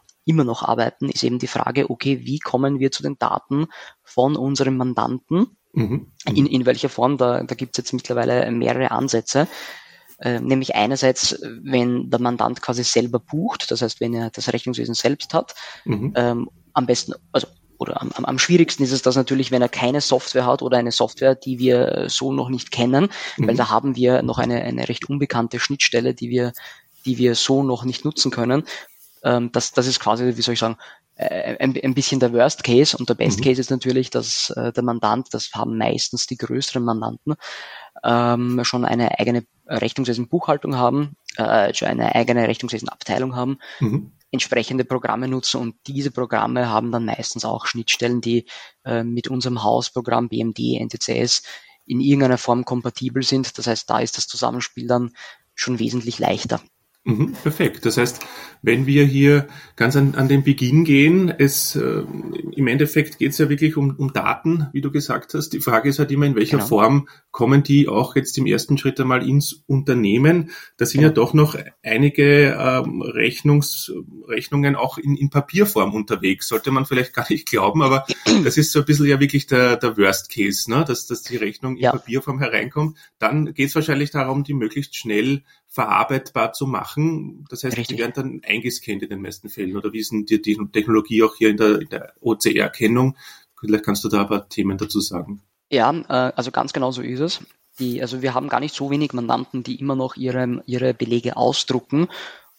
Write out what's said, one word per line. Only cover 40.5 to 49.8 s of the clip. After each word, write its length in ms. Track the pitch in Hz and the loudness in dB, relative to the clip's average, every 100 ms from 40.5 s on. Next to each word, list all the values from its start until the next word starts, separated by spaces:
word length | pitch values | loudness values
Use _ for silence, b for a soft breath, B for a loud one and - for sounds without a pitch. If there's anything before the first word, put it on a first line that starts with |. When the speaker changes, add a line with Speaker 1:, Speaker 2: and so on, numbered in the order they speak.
| 147 - 131 | -2 -2 0
Speaker 1:
haben, 400 | 123 135 147 143 - - | 2 0 -4 -8 -14 -4
äh, 360 | 110 110 101 | 2 2 2
schon 140 | - 110 | 0 -2
eine 260 | 120 113 | 0 0
eigene 320 | 120 120 120 113 | 2 2 2 2
Rechnungswesen-Abteilung 920 | 113 120 110 - - - 110 127 123 | -2 -6 -8 -8 -12 -6 -4 -2 -4
haben, 220 | 127 135 B B | -4 -6 B B
Speaker 2:
Mhm. 320 | 113 123 - _ - | -2 -2 -6 _ -8
Speaker 1:
entsprechende 540 | 127 - 120 117 131 123 | -6 0 0 0 -4 -2
Programme 420 | 127 117 107 131 | -2 -2 -4 -4
nutzen 320 | 131 - 127 | -4 -4 -4
und 160 | 117 - - | -6 -10 -10
diese 240 | 139 139 | -6 -6
Programme 580 | - 123 110 110 123 120 | -4 -2 0 0 -2 0
haben 220 | 110 120 | 0 0
dann 140 | 117 110 | -4 -4
meistens 400 | 113 - 117 113 | -6 -6 -8 -6
auch 200 | 113 - | -4 -6
Schnittstellen, 560 | 120 - - 120 120 | -6 -4 -2 0 0
die, 240 | 117 117 - B B B 131 | 0 0 -2 B B B -6
äh, 180 | 117 | -4
mit 240 | 117 120 - | -2 -4 -4
unserem 360 | 127 123 117 | -4 -2 0
Hausprogramm 640 | 104 120 | 2 0